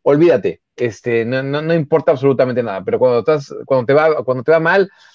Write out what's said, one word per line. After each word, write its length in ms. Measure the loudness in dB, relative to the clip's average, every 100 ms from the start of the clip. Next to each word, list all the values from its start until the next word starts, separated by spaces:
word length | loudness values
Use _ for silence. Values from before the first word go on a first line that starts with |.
olvídate, 580 | 0 2 4 2 0 -8 _ -6
este, 480 | -6 -6 -4 -2
no, 180 | -2 -4
no, 200 | -4 -6
no 100 | -2
importa 380 | -2 0 0 0
absolutamente 500 | 2 2 2 0 0
nada, 220 | -4 -6
pero 140 | -4 0
cuando 220 | 2 2
estás, 340 | 0 -2 -4 -14
cuando 220 | -4 -2 2
te 80 |
va, 280 | 2 2 0
cuando 180 | -2 -4
te 80 | 0
va 80 | 0
mal, 300 | 2 0 0 -6 _